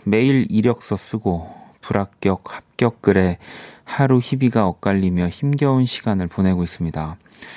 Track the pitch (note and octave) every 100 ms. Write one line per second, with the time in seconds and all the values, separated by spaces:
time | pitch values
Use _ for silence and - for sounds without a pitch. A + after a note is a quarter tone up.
0 | - G#2+ C3 C3+ F#2 G#2+ A2+ A#2 - G2+
1 | - A2+ G2+ F2 E2 - - _ - G2+
2 | G2 _ G2 F#2+ - - - - A#2+ -
3 | - F#2+ F#2 F2 - - - - - -
4 | C3+ B2+ B2 C3+ B2+ A2+ G2 F2 G2+ G2
5 | F#2+ F2 F2+ - C#3+ C#3+ C#3+ C3 B2+ -
6 | - G2 F2 - F#2+ F#2 F2 - E2 D#2+
7 | D#2 E2 _ - -